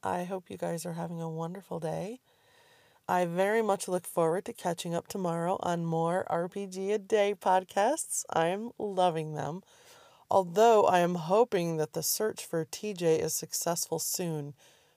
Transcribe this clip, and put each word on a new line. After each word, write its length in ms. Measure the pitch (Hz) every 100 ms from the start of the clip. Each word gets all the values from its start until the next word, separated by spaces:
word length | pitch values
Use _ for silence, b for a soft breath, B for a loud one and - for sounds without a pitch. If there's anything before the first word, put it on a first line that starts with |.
I 220 | 190 185
hope 260 | 180 190 _
you 60 | 185
guys 280 | 170 170 175
are 60 |
having 280 | 170 170 170
a 100 | 165
wonderful 500 | 160 165 190 180 170
day. 400 | 160 160 180 247 b b b b b b b b -
I 140 | 180
very 380 | 175 170 196 220
much 260 | 214 196 -
look 180 | 180 -
forward 380 | - 165 175
to 80 | -
catching 420 | 226 180 170 175
up 140 | 170 -
tomorrow 480 | 202 180 165 170 190
on 240 | - 175
more 460 | 165 165 165 180 -
R 160 | 170 175
P 200 | 196 196
G 260 | 185 190
A 60 | 214
Day 360 | 196 214 202
podcasts. 880 | 202 208 185 190 - 208 311 - - -
I 180 | - 165
am 220 | 190 233 -
loving 540 | 208 185 180 160 156
them. 320 | 151 151 175 B B B B B B B
Although 540 | 196 185 170 233 220
I 140 | - 180
am 140 | 175
hoping 640 | 175 160 202 240 190 170 160
that 160 | 151
the 80 | -
search 420 | 156 - 214 214
for 220 | - 165 160
T 260 | - 214
J 260 | 185 170 160
is 140 | 160
successful 680 | - 165 - - 170 - 165
soon, 560 | - - 175 156 143 - b b b